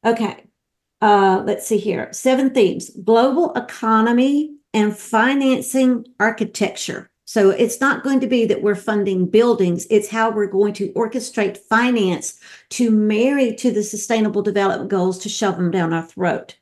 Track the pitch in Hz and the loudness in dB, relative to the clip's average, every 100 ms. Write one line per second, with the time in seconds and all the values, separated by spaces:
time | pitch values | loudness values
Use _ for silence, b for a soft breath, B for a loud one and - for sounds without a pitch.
0 | 220 233 208 - _ _ _ _ _ _ | 0 0 -4 -6 _ _ _ _ _ _
1 | 214 202 196 185 208 - - 208 202 170 | 4 6 4 2 0 -4 -2 -2 0 -4
2 | - - 262 262 269 262 190 - - - | -6 -2 0 2 2 4 2 0 -10 -6
3 | 185 226 262 269 339 247 233 - 220 220 | 2 4 4 2 0 -2 -10 -6 0 2
4 | 226 240 269 285 302 - _ 220 208 208 | 4 2 2 0 -2 -10 _ 0 0 -2
5 | - 226 247 277 269 254 254 262 254 240 | -2 0 2 2 2 0 -2 0 2 0
6 | - - 214 226 226 - 208 - - - | -6 -2 -2 -2 -8 -4 -4 -4 -10 -12
7 | - _ - 220 196 - 240 - 269 262 | -14 _ -4 2 4 4 0 0 -2 0
8 | 277 269 233 247 220 - 208 196 - 208 | 0 0 2 0 2 0 0 -2 -2 -2
9 | 196 185 180 214 240 220 180 170 - 220 | 0 0 2 4 4 2 0 -2 0 0
10 | 208 226 226 214 202 190 208 202 196 - | 0 -2 -2 -2 -2 0 0 -2 -6 -4
11 | - 240 - - 196 196 _ 220 247 240 | -4 -6 -6 -4 -4 -6 _ 0 2 2
12 | 185 165 - - B B B - 240 214 | 0 -2 -6 -14 B B B -2 2 2
13 | 214 214 254 277 247 220 254 208 208 208 | 2 2 2 2 0 0 -2 -2 -4 -8
14 | - 226 214 202 202 202 196 - - 196 | -4 0 0 0 -2 0 -2 -2 -4 -2
15 | 180 185 214 - 202 180 175 180 165 165 | -2 -4 -8 -4 -4 -2 -2 0 -2 -2
16 | 165 - 180 147 - - | -6 -4 -4 -4 -8 -20